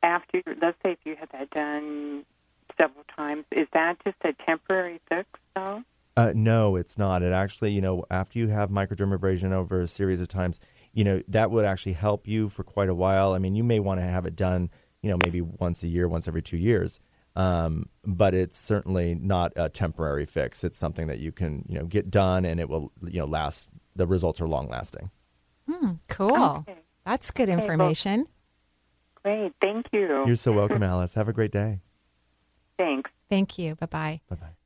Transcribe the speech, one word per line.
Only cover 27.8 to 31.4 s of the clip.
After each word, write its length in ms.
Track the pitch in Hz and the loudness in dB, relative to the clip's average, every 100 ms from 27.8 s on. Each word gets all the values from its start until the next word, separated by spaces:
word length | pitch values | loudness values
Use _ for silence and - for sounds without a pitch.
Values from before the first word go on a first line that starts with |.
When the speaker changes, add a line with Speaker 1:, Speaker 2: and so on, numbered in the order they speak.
| 185 160 - 208 320 _ _ _ _ _ _ _ _ _ | 4 2 0 0 -2 _ _ _ _ _ _ _ _ _
Speaker 1:
great. 300 | 202 214 202 - | -2 -2 -2 0
Thank 240 | 190 214 240 | 0 0 -2
you. 300 | 214 190 139 135 | 0 2 2 2
Speaker 2:
You're 100 | 120 | 2
so 160 | - | 4
welcome, 320 | 107 101 113 | 4 4 2
Speaker 1:
<laughs> 80 | 98 | 2
Speaker 2:
Alice. 220 | 90 90 | 0 -2
Have 160 | - 107 | -2 -2
a 40 | |
great 180 | 107 | 0